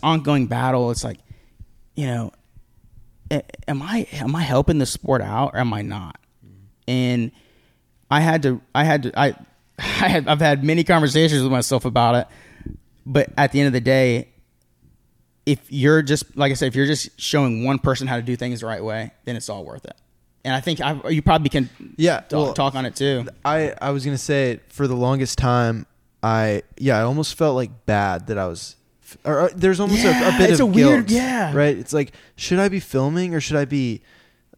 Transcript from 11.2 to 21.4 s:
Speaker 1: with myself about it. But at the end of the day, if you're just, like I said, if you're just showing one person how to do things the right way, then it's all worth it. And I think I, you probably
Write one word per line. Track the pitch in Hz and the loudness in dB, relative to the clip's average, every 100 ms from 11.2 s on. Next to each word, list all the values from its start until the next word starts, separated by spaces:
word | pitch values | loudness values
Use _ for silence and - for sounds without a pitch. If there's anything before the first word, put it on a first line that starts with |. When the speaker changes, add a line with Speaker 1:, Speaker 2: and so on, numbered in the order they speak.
| 160 143 | 4 4
Speaker 1:
with | 131 | 2
myself | 127 - 131 127 | 0 0 -2 0
about | 120 117 120 | 2 4 2
it. | - - - - - - _ _ - | 0 -10 -20 -18 -16 -16 _ _ -2
But | 143 - - | 0 0 2
at | 143 | 2
the | 139 | 2
end | 143 | 2
of | |
the | 127 | 2
day, | 117 135 127 120 123 _ _ _ _ _ _ _ _ _ _ _ - | 2 2 4 0 -4 _ _ _ _ _ _ _ _ _ _ _ -2
if | 143 - | -2 -4
you're | 139 139 160 | 0 4 4
just, | 139 147 - - | 4 -2 -2 -2
like | 139 | -2
I | 131 | 0
said, | 135 | -2
if | 120 | 0
you're | 139 | 0
just | 143 - - | -2 -6 -10
showing | - 151 131 113 | -2 0 2 0
one | 127 135 | -2 -2
person | 143 127 131 | -2 -2 -2
how | 120 | -4
to | |
do | 120 123 | -4 -6
things | 123 120 | -6 -8
the | 113 | -8
right | 104 | -8
way, | 107 110 110 - - | -6 -8 -8 -12 -10
then | 117 | -10
it's | - | -10
all | 104 78 | -12 -12
worth | - - | -16 -18
it. | - _ _ _ _ 131 | -20 _ _ _ _ -6
And | |
I | 131 | -4
think | 175 156 | -4 -4
I, | 135 147 - | -4 -4 -2
you | 156 | 0
probably | 156 160 | 4 4